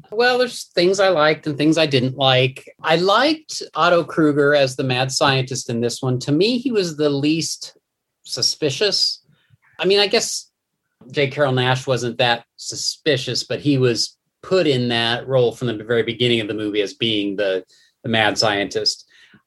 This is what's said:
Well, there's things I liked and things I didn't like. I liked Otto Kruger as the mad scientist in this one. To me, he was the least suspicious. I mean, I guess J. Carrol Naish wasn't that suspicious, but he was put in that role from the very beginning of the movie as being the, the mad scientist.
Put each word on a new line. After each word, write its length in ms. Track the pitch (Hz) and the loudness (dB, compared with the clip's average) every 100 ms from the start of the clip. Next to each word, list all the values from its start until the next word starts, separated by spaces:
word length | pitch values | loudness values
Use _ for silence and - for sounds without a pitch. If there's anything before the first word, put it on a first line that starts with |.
| - | -8
Well, 240 | 214 247 247 | -2 0 2
there's 280 | 247 - | -2 -6
things 360 | - - 175 196 | -6 0 2 4
I 80 | 190 | 4
liked 380 | 165 151 151 156 | 4 2 2 -4
and 100 | 139 | 0
things 220 | 151 160 | 2 2
I 80 | 156 | 2
didn't 320 | 135 131 131 | 2 0 0
like. 520 | 131 127 131 135 - - | 2 4 2 -2 -18 -8
I 140 | 160 165 | 0 2
liked 680 | 185 214 294 311 - - - | 2 2 2 -2 -8 -12 -8
Otto 300 | 151 170 170 | 0 2 2
Kruger 500 | 160 - 151 143 143 | 0 2 2 4 2
as 220 | 147 135 131 | 4 2 0
the 80 | |
mad 260 | 131 127 135 | -2 -2 -2
scientist 600 | - 147 135 127 131 - | 0 2 2 -2 -6 -6
in 100 | 117 | -4
this 220 | 117 - | -4 -2
one. 160 | 131 123 | -2 -2
To 120 | 143 | 0
me, 260 | 151 214 247 | 0 2 0
he 120 | 254 | -2
was 260 | 214 175 147 | -2 -2 0
the 100 | 147 | 0
least 680 | 139 151 160 147 - - - _ _ _ _ | 0 0 -2 -4 -8 -14 -20 _ _ _ _
suspicious. 1000 | - 127 - - 151 131 208 - - - _ _ _ _ _ - | -12 -2 -2 0 -4 -2 -2 0 -2 -4 _ _ _ _ _ -4
I 80 | 175 | 2
mean, 140 | 202 | 2
I 60 | 202 | 2
guess 440 | 226 - - - _ _ _ _ _ - | 0 -2 -6 -12 _ _ _ _ _ -8
J. 180 | 147 139 | -2 -2
Carrol 260 | 143 139 | 0 0
Naish 320 | 127 127 131 139 | 2 0 0 -2
wasn't 320 | 123 123 117 | -2 -2 0
that 260 | 123 117 - _ | 0 0 -4 _
suspicious, 840 | - 127 - - 160 131 127 113 | -14 -8 -8 -4 -2 -2 -2 -6
but 180 | - 117 | -6 -4
he 180 | 147 135 | 0 2
was 400 | 127 110 - - _ _ | 2 0 -4 -10 _ _
put 240 | - 185 156 | -2 2 2
in 220 | 127 123 | 2 0
that 380 | 117 117 123 127 | 0 0 -2 0
role 260 | 131 120 | 2 2
from 160 | - 123 | 0 -6
the 140 | 107 | -6
very 200 | 107 117 | -2 0
beginning 380 | 110 110 123 117 | 0 0 0 0
of 80 | 104 | -2
the 60 | |
movie 280 | 107 104 104 | -4 -2 -2
as 100 | 98 | -2
being 440 | - 113 107 101 95 | -4 -2 -2 -2 -2
the, 280 | 98 95 - _ _ _ | -2 -2 -6 _ _ _
the 80 | 113 | -4
mad 260 | 113 104 98 | 0 0 2
scientist. 720 | 110 101 95 110 104 - _ _ _ - | 0 0 -2 -4 -4 -6 _ _ _ -20